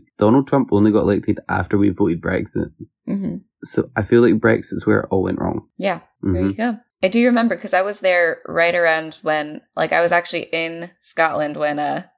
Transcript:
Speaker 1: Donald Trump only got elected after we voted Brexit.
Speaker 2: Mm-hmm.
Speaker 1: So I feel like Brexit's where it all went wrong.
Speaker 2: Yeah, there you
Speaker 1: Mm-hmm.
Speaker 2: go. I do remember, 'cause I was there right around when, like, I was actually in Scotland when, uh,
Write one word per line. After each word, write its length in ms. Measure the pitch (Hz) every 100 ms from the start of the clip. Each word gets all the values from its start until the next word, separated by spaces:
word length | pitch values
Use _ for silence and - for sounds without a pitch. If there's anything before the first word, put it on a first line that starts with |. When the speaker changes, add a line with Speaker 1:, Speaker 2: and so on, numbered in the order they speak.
| - -
Speaker 1:
Donald 300 | 104 135 135
Trump 220 | 139 -
only 200 | 101 107
got 100 | 104
elected 380 | 98 101 - 104 -
after 300 | 95 95 104
we 120 | 101
voted 320 | 95 98 85
Brexit. 500 | - 95 104 - - - - _ -
Speaker 2:
Mm-hmm. 300 | 196 196 175 - _
Speaker 1:
So 260 | - - - -
I 80 |
feel 180 | 98 120
like 140 | 120 110
Brexit's 500 | 110 113 - - 107
where 160 | 107
it 60 | -
all 120 | 95
went 160 | 92 -
wrong. 280 | 87 - - -
Speaker 2:
Yeah, 220 | - 165 _ _
there 200 | 95 92
you 80 | 190
Speaker 1:
Mm-hmm. 220 | 202 240
Speaker 2:
go. 80 | 214 _ -
I 60 | 190
do 180 | 233 247
remember, 300 | 240 226 175
'cause 180 | 208
I 80 | 185
was 200 | 196 202
there 380 | 190 175 170 - -
right 300 | 165 170 175
around 400 | 165 160 160 -
when, 400 | 160 156 151 151 _ -
like, 180 | 160
I 80 | 165
was 100 | 170
actually 360 | 175 - 170 -
in 400 | 165 165 165 175 _
Scotland 560 | - - 165 151 147 151
when, 220 | 147 147
uh, 240 | 143 147 -